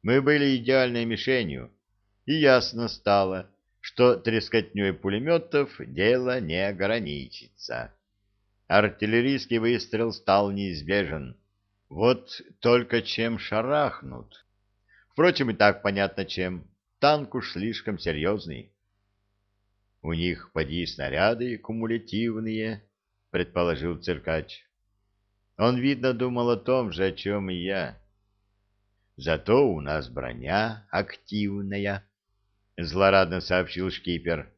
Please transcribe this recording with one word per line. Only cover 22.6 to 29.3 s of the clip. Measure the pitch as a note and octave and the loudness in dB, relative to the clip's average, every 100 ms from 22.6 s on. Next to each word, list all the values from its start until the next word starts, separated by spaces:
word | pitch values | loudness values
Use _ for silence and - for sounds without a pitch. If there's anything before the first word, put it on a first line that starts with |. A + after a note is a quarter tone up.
| A2 G#2+ _ _ _ _ _ | -6 -8 _ _ _ _ _
предположил | F#2 F2 F2+ F2 D2+ D#2+ E2 | -6 -4 0 0 0 -4 -6
циркач. | - E2+ E2 D#2+ - - _ _ _ _ _ _ _ _ _ - | -6 -6 -2 -4 -4 -16 _ _ _ _ _ _ _ _ _ 0
Он, | A2+ B2 | 2 2
видно, | C3 C#3 B2+ | 0 2 0
думал | A#2+ B2+ B2 A#2+ | 0 -2 0 0
о | A#2+ | 0
том | - B2+ A#2 | 2 0 0
же, | D#2+ F#2+ | 0 -2
о | |
чем | F#2+ G2+ G#2 F#2+ | -2 -4 -2 -2
и | F2+ | -4
я. | F2 G2 D2 - _ _ _ _ _ _ _ _ _ _ _ - | -4 -4 -4 -10 _ _ _ _ _ _ _ _ _ _ _ -12
«Зато | C3 | -4